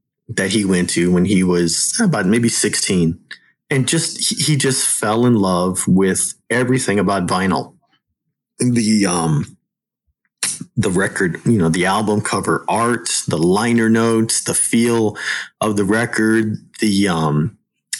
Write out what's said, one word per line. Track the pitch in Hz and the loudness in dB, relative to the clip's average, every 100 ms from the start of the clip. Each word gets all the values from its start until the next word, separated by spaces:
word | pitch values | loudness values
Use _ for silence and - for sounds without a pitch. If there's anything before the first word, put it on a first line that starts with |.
| _ _ - | _ _ -12
that | 110 95 | -4 -2
he | 107 | 0
went | 98 90 87 | 0 0 0
to | - 87 | 0 2
when | 90 90 | 2 2
he | 98 | 2
was | 90 87 85 - - - | 2 2 0 0 -2 0
about | 220 117 92 | 0 2 2
maybe | 117 117 | 2 0
sixteen, | - 107 - - 92 82 82 - - _ _ - | 0 -2 -2 -2 0 0 -2 -10 -20 _ _ -4
and | 139 127 | -2 0
just, | 165 165 - - | -2 -2 -4 -6
he, | - | -4
he | - 143 | 0 0
just | 135 131 - | 0 0 -2
fell | - 110 110 123 | -2 0 2 4
in | 113 | 4
love | 95 90 92 90 - | 2 2 0 -2 2
with | 92 95 95 - - - | 2 4 0 -4 -8 -4
everything | 117 127 131 113 101 | -2 0 0 0 0
about | 95 98 90 | 0 0 0
vinyl. | 92 95 131 120 _ _ _ _ _ _ _ _ - | 0 0 0 -4 _ _ _ _ _ _ _ _ -4
The, | 123 120 107 110 95 | 0 2 2 2 2
um, | 87 82 143 113 - _ _ _ _ _ _ _ - - - - - | 0 0 -2 -2 -12 _ _ _ _ _ _ _ -10 -8 -8 -10 -4
the | 101 | -2
record, | 90 95 - 92 82 - | 0 -2 -2 -4 -4 -2
you | 113 | 0
know, | 82 | 2
the | 87 92 | 0 0
album | 101 104 104 | 0 0 -2
cover | - 98 95 - - | -2 -4 -2 -4 -2
art, | 98 117 120 - - - | -2 0 -2 -4 -6 -4
the | 80 | -2
liner | 85 98 117 117 113 | 0 0 2 2 2
notes, | 113 113 113 110 - | 2 2 2 0 -2
the | - | -4
feel | - - 117 120 117 107 104 - - - - | -4 0 0 2 2 0 -2 -8 -8 -10 -6
of | 110 104 | -2 0
the | 95 | 0
record, | 110 120 - 110 113 110 107 - - | 0 0 0 2 2 0 -4 -10 -4
the, | 107 98 101 | 0 2 2
um, | 82 78 76 76 - _ _ - - | 2 0 0 -2 -6 _ _ -14 -14